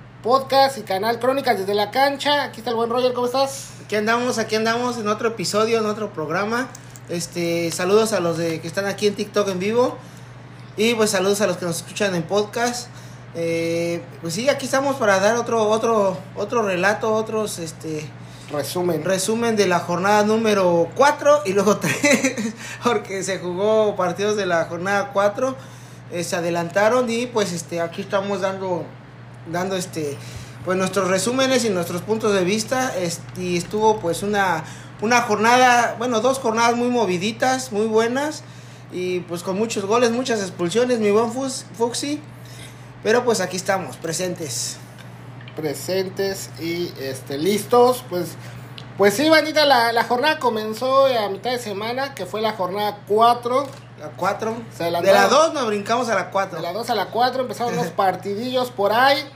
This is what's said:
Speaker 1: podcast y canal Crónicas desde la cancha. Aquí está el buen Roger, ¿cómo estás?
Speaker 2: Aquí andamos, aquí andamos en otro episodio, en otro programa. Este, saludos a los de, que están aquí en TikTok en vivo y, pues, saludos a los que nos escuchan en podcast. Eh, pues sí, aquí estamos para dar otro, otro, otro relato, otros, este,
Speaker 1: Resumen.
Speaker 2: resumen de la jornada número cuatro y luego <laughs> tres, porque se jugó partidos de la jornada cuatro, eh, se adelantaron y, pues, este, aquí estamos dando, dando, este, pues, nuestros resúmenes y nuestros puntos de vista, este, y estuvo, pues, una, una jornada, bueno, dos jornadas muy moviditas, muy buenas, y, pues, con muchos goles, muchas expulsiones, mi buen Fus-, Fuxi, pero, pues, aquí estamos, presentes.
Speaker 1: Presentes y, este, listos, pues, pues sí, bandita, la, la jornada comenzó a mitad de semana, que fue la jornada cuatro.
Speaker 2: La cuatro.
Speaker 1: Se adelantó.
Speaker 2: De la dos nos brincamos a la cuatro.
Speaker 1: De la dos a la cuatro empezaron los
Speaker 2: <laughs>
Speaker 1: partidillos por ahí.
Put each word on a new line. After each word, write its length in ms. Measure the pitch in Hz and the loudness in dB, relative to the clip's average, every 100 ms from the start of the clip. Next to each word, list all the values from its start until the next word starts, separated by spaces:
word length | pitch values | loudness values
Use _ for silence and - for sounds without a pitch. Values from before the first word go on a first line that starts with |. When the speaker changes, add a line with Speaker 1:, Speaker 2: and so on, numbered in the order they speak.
| - - | -18 -6
Speaker 1:
podcast 560 | 214 262 262 269 269 220 | 2 2 4 4 4 2
y 40 | |
canal 360 | 208 190 220 233 | -4 -2 0 0
Crónicas 400 | 247 269 269 202 | 0 0 2 0
desde 160 | 190 | 0
la 160 | 208 208 | 0 0
cancha. 540 | 254 277 277 285 294 | 2 2 2 0 0
Aquí 160 | 254 - | 0 -6
está 100 | 247 | -4
el 60 | 226 | -2
buen 120 | 233 | 0
Roger, 240 | 247 247 | 2 0
¿cómo 140 | 247 247 | 0 0
estás? 460 | 262 269 - - - | 0 0 -4 -12 -14
Speaker 2:
Aquí 120 | - 208 | -4 -2
andamos, 420 | 214 240 247 220 | 2 2 0 -2
aquí 160 | 214 | 0
andamos 420 | 220 220 233 247 233 | 0 0 0 -2 -2
en 120 | 208 | -2
otro 200 | 214 233 | 0 -2
episodio, 500 | 226 165 208 220 226 | -2 -2 0 2 2
en 60 | 214 | 0
otro 240 | 214 208 | -2 -6
programa. 560 | 139 151 165 208 240 254 - - - - | -6 -4 -2 -2 -2 -4 -10 -18 -16 -8
Este, 600 | 175 170 175 170 170 170 | -8 -6 -4 -2 -2 -2
saludos 420 | 160 180 208 220 | -2 2 4 4
a 60 | 202 | 0
los 180 | 170 160 | 0 0
de, 220 | 170 160 | -2 -4
que 60 | 165 | -6
están 180 | 175 196 | -4 -4
aquí 200 | 190 208 | 0 0
en 80 | 202 | 0
TikTok 320 | 202 208 202 | -2 0 0
en 100 | 180 | 0
vivo 400 | 196 233 262 - - - - - - - - - | 0 2 2 -2 -14 -20 -20 -20 -20 -20 -10 0
y, 160 | 220 | 2
pues, 160 | 226 214 | 4 2
saludos 320 | 196 190 202 | 2 2 2
a 40 | 196 | 0
los 120 | 175 | 0
que 80 | 180 | -4
nos 120 | 165 | -6
escuchan 360 | - - 202 | -6 -2 -2
en 80 | 175 | -2
podcast. 680 | 160 196 208 240 240 240 - - - - - | 0 0 0 -2 -2 -4 -10 -16 -18 -18 -12
Eh, 680 | 165 165 165 165 170 170 170 165 - | -6 -2 -2 0 -2 -2 -4 -8 -10
pues 100 | 170 | -8
sí, 160 | 165 269 | -2 0
aquí 160 | 277 | 0
estamos 320 | 254 269 277 269 | 0 0 0 2
para 220 | 214 190 | 4 4
dar 180 | 202 233 | 4 2
otro, 320 | 233 226 214 | 0 2 2
otro, 480 | 220 226 226 196 175 - - | 2 2 2 2 0 -8 -8
otro 260 | 208 240 | -2 0
relato, 500 | 208 175 190 214 220 | 0 2 2 2 0
otros, 460 | 220 220 220 208 - | 0 -2 -4 -4 -6
este, 500 | 165 - 160 156 151 - - - - | -10 -10 -8 -8 -8 -14 -18 -18 -8
Speaker 1:
Resumen. 540 | 147 139 180 180 156 | -6 -4 -2 0 0
Speaker 2:
resumen 500 | 165 185 185 226 233 | 0 0 0 0 2
de 140 | 214 185 | 2 4
la 100 | 175 | 2
jornada 460 | - 170 196 208 | 0 0 4 4
número 640 | 208 220 220 202 180 170 170 - | 4 4 2 4 4 4 2 4
cuatro 440 | 285 294 294 294 | 4 4 4 4
y 80 | 202 | 4
luego 240 | 196 190 196 | 2 4 2
<laughs> 0 | |
tres, 760 | 160 - 285 269 262 254 220 - - - | 0 2 4 4 2 -2 -6 -8 -12 -4
porque 400 | 247 214 208 190 | 0 0 -2 -6
se 160 | 180 180 | -4 -4
jugó 560 | 175 180 208 220 208 | -4 0 2 4 2
partidos 420 | 196 180 175 208 208 | 2 -2 0 -2 0
de 80 | 190 | 0
la 180 | 170 | 0
jornada 460 | 160 170 185 202 196 | 0 -4 -2 -2 0
cuatro, 420 | 196 202 208 262 262 - - - - - | 2 2 2 -2 -4 -12 -18 -20 -18 -10
eh, 140 | 170 | -6
se 100 | 170 | -4
adelantaron 760 | 180 170 170 165 196 214 254 233 | -2 -2 -2 0 2 4 4 2
y, 180 | 226 240 | -2 -2
pues, 260 | 233 196 | -2 -2
este, 280 | 175 - 170 | -4 -6 -4
aquí 200 | 165 185 | -4 -6
estamos 400 | 196 202 196 196 | -4 -2 -2 -2
dando, 440 | 190 190 190 170 143 - - - - - - | -2 -2 -4 -4 -6 -14 -20 -20 -20 -18 -8
dando, 240 | 165 190 190 | -4 -2 -4
este, 420 | 180 160 151 139 - - - - | -6 -6 -6 -8 -12 -14 -14 -10
pues, 120 | - 185 | -2 0
nuestros 300 | 185 196 185 | 0 0 2
resúmenes 580 | 190 226 262 262 262 | 2 2 2 2 2
y 60 | 226 | 2
nuestros 320 | 185 170 175 | -2 -2 -4
puntos 320 | 190 220 220 | -2 0 2
de 80 | 202 | 2
vista, 500 | 180 220 214 254 254 185 | 2 0 -2 -2 -2 -2
este, 440 | 175 - - 180 | -4 -6 -10 -8
y 160 | 180 175 | -2 -2
estuvo, 440 | 170 214 220 220 | -2 2 2 2
pues, 240 | 170 165 | 0 -2
una, 400 | 202 202 190 165 - - - - | 0 2 2 0 -4 -14 -16 -4
una 200 | 214 240 | 2 2
jornada, 720 | 233 208 226 247 254 240 226 - | 2 2 4 6 8 6 2 0
bueno, 220 | 247 226 | -2 2
dos 200 | 247 262 | 2 2
jornadas 340 | 240 220 233 | 0 2 2
muy 140 | 240 247 | 2 2
moviditas, 840 | 247 196 180 208 - 262 262 - | 2 2 0 -2 0 0 0 -2
muy 160 | 202 220 | -2 2
buenas, 560 | 220 233 254 294 302 - - - - - | 2 2 0 -2 -6 -12 -20 -20 -20 -12
y, 300 | 170 180 180 | -6 -4 -4
pues, 240 | 165 170 | -4 -6
con 120 | 185 190 | -4 -2
muchos 280 | 226 226 | -2 -2
goles, 260 | 196 233 240 | 0 4 4
muchas 300 | 233 254 226 | 2 0 -2
expulsiones, 580 | 190 - 175 220 247 240 | -2 -4 -2 2 2 2
mi 140 | 208 | 4
buen 180 | 208 233 | 4 2
Fus-, 360 | 247 269 - - - | -2 -6 -6 -10 -4
Fuxi, 420 | 233 233 277 294 - - - - - - - - | -2 -2 -4 -6 -8 -18 -18 -18 -18 -18 -20 -6
pero, 200 | 202 233 | 0 2
pues, 160 | 240 202 | 2 0
aquí 160 | 180 190 | -2 -4
estamos, 400 | 190 190 165 - | -2 -2 -4 -10
presentes. 800 | 165 165 185 - 151 - - - - - - - - - - - | -8 -4 -4 -6 -8 -6 -8 -10 -16 -18 -18 -18 -18 -18 -16 -6
Speaker 1:
Presentes 920 | 156 135 - 190 190 190 196 190 - - | -6 -6 -2 -2 -2 -2 -4 -4 -10 -8
y, 320 | 165 175 175 - | -6 -4 -4 -6
este, 360 | 135 123 - 143 | -8 -8 -8 -2
listos, 680 | 175 208 - 240 247 247 - | 0 0 4 6 6 4 -2
pues, 220 | 180 165 - - - - - - - | -4 -4 -8 -14 -16 -16 -16 -8 4
pues 180 | 202 | 4
sí, 140 | 202 302 | 6 6
bandita, 380 | 311 311 302 294 | 6 4 4 6
la, 260 | 254 233 | 6 4
la 120 | 226 | 2
jornada 340 | 220 240 294 311 | 0 2 2 2
comenzó 680 | 247 220 214 220 262 269 269 | 0 0 -4 -4 2 4 4
a 220 | 240 202 | 4 -2
mitad 220 | 196 240 | -4 -4
de 80 | 247 | -4
semana, 560 | 214 196 220 247 277 | -4 -6 -6 -4 -6
que 100 | - | -6
fue 160 | 180 208 | -8 -4
la 120 | 220 | -2
jornada 480 | 180 180 202 208 202 - | -2 -4 -2 -4 -4 0
cuatro. 580 | 208 233 240 240 262 277 - - - | 6 6 4 0 -2 -2 -8 -18 -16
Speaker 2:
La 100 | 151 | -14
cuatro. 460 | - 185 202 220 233 226 | -4 -4 -2 -4 -6 -10
Speaker 1:
Se 100 | - | -6
adelantó. 240 | 170 170 190 | -2 2 6
Speaker 2:
De 40 | |
la 140 | 202 196 | 6 6
dos 240 | 262 320 | 6 4
nos 140 | 294 233 | 2 -2
brincamos 420 | 208 208 240 233 | -2 -2 -2 0
a 60 | |
la 160 | 196 175 | -2 -2
cuatro. 260 | 196 190 165 | -2 -2 -4
Speaker 1:
De 40 | |
la 100 | 170 | -6
dos 160 | 190 240 | -4 -2
a 60 | |
la 120 | 220 175 | -2 0
cuatro 360 | 214 247 254 | 0 2 0
empezaron 320 | 240 202 240 175 | -4 -4 -2 -2
los 100 | 170 | -2
Speaker 2:
<laughs> 20 | |
Speaker 1:
partidillos 840 | - 190 180 196 202 247 254 247 | 0 2 0 -4 -4 -2 -2 -2
por 220 | - 202 | 0 2
ahí. 260 | 220 269 285 - | 6 6 4 -2